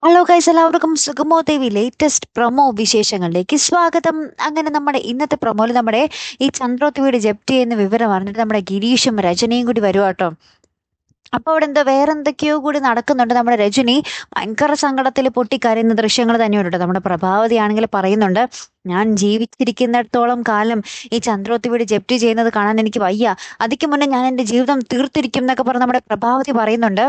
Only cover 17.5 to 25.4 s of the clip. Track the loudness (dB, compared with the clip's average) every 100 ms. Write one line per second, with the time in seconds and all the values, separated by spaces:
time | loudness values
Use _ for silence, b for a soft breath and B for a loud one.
17.5 | 2 2 0 -2 -2 0 2 2 2 0
18.5 | B B _ -6 -2 0 2 2 0 -2
19.5 | _ -4 0 0 0 0 0 0 0 0
20.5 | 0 0 -2 -6 B -6 -6 -2 -4 -2
21.5 | -4 -2 -2 0 -2 0 0 2 2 0
22.5 | 0 0 2 0 0 -2 2 0 -2 B
23.5 | B -4 -2 -2 0 0 0 0 0 0
24.5 | 0 2 0 -2 -2 -2 -2 -2 -2